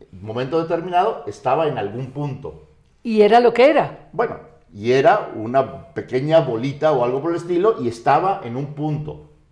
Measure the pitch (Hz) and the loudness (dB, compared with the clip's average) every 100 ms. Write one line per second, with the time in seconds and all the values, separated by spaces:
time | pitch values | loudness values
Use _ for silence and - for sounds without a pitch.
0 | - 92 104 113 131 165 165 170 180 175 | -20 -16 -8 -6 -2 -2 0 -2 0 0
1 | 208 - - - 131 135 156 117 101 117 | 0 -2 -8 -6 -2 0 0 -2 -6 -6
2 | 135 143 147 - 82 - - _ _ _ | -10 -8 -8 -8 -12 -16 -20 _ _ _
3 | 233 214 208 233 240 233 269 302 143 - | 0 4 6 6 6 6 6 4 0 -6
4 | - - 240 - - _ _ 101 110 131 | -12 -6 -6 -8 -18 _ _ -6 2 4
5 | 151 208 - 110 110 131 110 - - - | 4 4 0 -8 -2 -2 -2 -6 -14 -12
6 | - 127 147 156 131 113 135 139 156 135 | -6 -4 2 2 2 -2 -4 -2 0 2
7 | 120 135 160 170 165 175 208 220 120 - | 0 -2 -4 -4 -2 0 0 0 -4 -2
8 | 175 156 185 196 120 123 147 - 151 147 | 2 2 2 -4 -6 -8 -8 -6 -6 -6
9 | - - - _ _ | -8 -14 -18 _ _